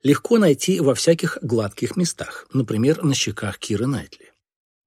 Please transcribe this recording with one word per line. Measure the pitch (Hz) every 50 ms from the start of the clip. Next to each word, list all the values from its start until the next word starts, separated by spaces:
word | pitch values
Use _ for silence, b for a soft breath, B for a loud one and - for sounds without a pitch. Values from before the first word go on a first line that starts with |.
легко | - 135 143 - - - 233 220
найти | 196 165 135 - - 180 190 170
во | 143 139 120
всяких | - - 165 170 - 180 151 - -
гладких | - 110 120 113 104 98 - - 120 - -
местах, | 185 175 165 - - - - - - - _
например, | - 135 117 - 110 107 120 147 160 - 170
на | 143 131
щеках | - - 110 101 - 110 98 - -
Киры | - - 104 98 120
Найтли. | 139 135 90 76 - - - - _ _ _ _ _ _ _ _ _ _ _ _